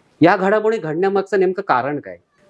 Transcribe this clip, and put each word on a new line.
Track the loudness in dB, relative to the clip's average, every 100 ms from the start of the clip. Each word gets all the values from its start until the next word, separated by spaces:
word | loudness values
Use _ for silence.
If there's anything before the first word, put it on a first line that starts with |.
| _ 2
या | 4 4
घडामोडी | 2 0 0 -2
घडण्यामागचं | -4 -4 -2 -2 -2 0
नेमकं | 0 -2
कारण | -2 -2 -2 -6
काय? | -10 -18 _ _ _